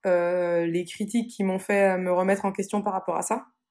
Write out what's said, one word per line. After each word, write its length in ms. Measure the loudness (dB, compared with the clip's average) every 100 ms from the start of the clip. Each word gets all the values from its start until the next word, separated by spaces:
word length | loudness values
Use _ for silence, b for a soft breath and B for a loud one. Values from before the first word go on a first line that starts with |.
| 0
euh, 600 | 2 2 0 0 0 0
les 180 | -2 -4
critiques 460 | -6 -2 -2 -2
qui 120 | -2
m'ont 160 | -2 -2
fait, 360 | 0 2 4 2
euh, 20 |
me 140 | 2
remettre 320 | 2 2 2 0
en 60 |
question 300 | -4 -4 -2
par 100 | -2
rapport 220 | -2 -2 -4
à 60 |
ça. 240 | -2 -4 -4 _ _